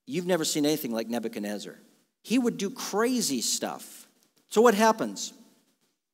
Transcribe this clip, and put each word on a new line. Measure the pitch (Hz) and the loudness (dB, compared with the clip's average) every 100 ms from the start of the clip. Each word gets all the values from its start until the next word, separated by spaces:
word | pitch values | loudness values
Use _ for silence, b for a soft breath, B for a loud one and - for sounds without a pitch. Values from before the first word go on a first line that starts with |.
| - | -8
you've | 151 123 | -4 0
never | 175 | 0
seen | 151 165 | 0 0
anything | 147 151 131 | 2 0 -2
like | 113 110 | -4 -2
Nebuchadnezzar. | 117 113 113 101 104 90 - _ _ _ _ | -4 -4 -6 -6 -8 -10 -16 _ _ _ _
He | - 233 | -2 0
would | 240 160 | 2 -2
do | 196 | -4
crazy | - - 196 240 254 180 127 | -6 -4 0 0 0 0 -2
stuff. | 101 - 104 69 - - - _ _ _ _ | -2 -2 -4 -8 -14 -20 -20 _ _ _ _
So | 208 | 6
what | 240 | 6
happens? | 202 220 220 117 98 - - - _ _ _ _ _ _ | 8 4 4 -2 -6 -12 -14 -20 _ _ _ _ _ _